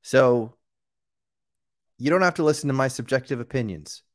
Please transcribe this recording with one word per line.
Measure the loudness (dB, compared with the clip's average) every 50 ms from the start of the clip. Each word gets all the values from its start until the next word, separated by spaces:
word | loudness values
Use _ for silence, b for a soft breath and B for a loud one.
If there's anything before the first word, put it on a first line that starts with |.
| _
So | 2 2 4 6 6 4 2 -2 -6 -12 _ _ _ _ _ _ _ _ _ _ _ _ _ _ _ _ _ _ _ _ _ _ _ _ _ _ _ _
you | _ -2 0
don't | 2 4
have | 2 2 0
to | 2 0
listen | 2 0 0 -2
to | -2 0
my | 0 0
subjective | -2 -2 -6 -4 -2 -2 -4 -2 -4 -8 -8
opinions. | -8 _ -6 -4 -4 -4 -8 -10 -14 -18 -20 -20 _ _ _